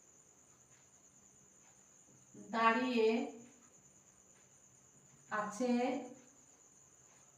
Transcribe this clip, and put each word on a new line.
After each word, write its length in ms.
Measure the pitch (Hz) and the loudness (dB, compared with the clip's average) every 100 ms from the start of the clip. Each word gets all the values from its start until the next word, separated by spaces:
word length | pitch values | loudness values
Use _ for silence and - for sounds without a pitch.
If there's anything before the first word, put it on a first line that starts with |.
| - - - - - - - - - - - - - - - - - - - - - - - - 202 233 | -20 -20 -20 -20 -20 -20 -20 -20 -20 -20 -20 -20 -20 -20 -20 -20 -20 -20 -20 -20 -20 -20 -20 -20 -8 2
দাঁড়িয়ে 520 | 226 233 254 233 220 240 285 - - - - - - - - - - - - - - - - - - - - | 4 4 2 2 4 2 -2 -8 -20 -20 -20 -20 -20 -20 -20 -20 -20 -20 -20 -20 -20 -20 -20 -20 -20 -20 -10
আছে 420 | 208 202 - 247 240 262 302 - - - - - - - - - - - - - | -6 -6 -4 0 2 0 -2 -8 -16 -20 -20 -20 -20 -20 -20 -20 -20 -20 -20 -20